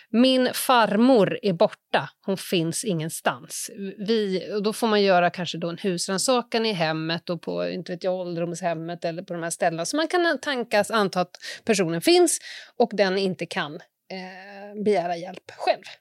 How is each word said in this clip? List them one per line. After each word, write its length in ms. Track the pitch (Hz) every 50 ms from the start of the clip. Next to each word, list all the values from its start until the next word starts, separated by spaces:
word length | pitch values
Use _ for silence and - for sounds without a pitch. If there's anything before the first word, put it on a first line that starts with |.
| - _
min 400 | - 220 254 262 262 254 254 247 -
farmor 880 | - - - 269 240 220 196 202 202 240 254 269 220 185 - - -
är 120 | - 208 180
borta, 560 | 165 220 202 - - _ _ - 190 147 - - _ _
hon 120 | - 196 180
finns 460 | - - 202 180 160 165 160 - -
ingenstans. 880 | 226 180 160 156 165 - - - - 147 120 160 - - - - - - - 196 196 - - 208 185
Vi, 440 | 233 220 214 196 190 180 - - 190
och 80 | 214 190
då 100 | 220 208
får 140 | - 247 226
man 140 | 214 208
göra 280 | 202 196 185 180 175 175
kanske 280 | - - 175 - - 165
då 120 | 170 170
en 80 | 170 -
husrannsakan 880 | - 202 180 170 - - 196 185 - - 262 240 233 - - 226 226
i 80 | 220 214
hemmet 560 | 165 170 156 160 156 160 160 165 170 - -
och 120 | 175 165
på, 280 | - - 175 175 175 175
inte 220 | 175 185 170 -
vet 120 | 180 175 -
jag, 100 | 185 180
ålderdomshemmet 920 | 185 180 175 175 165 175 170 170 170 185 170 165 160 165 165 175 170 -
eller 180 | 170 165 170 190
på 100 | - 170
de 100 | 175 160
här 60 | 170
ställena. 360 | - - 196 175 165 165 170
Så 100 | 165 -
man 120 | 294 330 311
kan 300 | - 359 339 339 302 254
tankas 500 | - 302 277 247 226 - - 208 202 -
anta 300 | 214 226 202 185 - 180
att 140 | 180 - - - - - - - -
personen 360 | - 226 185 185 160 165 170
finns 380 | - - 349 359 349 311 - - - - - - - - _ -
och 120 | 240 240 -
den 240 | 196 202 190 185 196
inte 280 | 196 190 180 - 175
kan, 300 | 165 - 190 165 143 151
eh, 1080 | 175 - _ _ _ _ - 185 190 185 185 190 185 190 202 202 196 202 208 208 214 202
begära 320 | 208 208 185 165 175 175 170
hjälp 340 | 165 190 185 - _ - - -
själv. 260 | - 370 277 - - - - -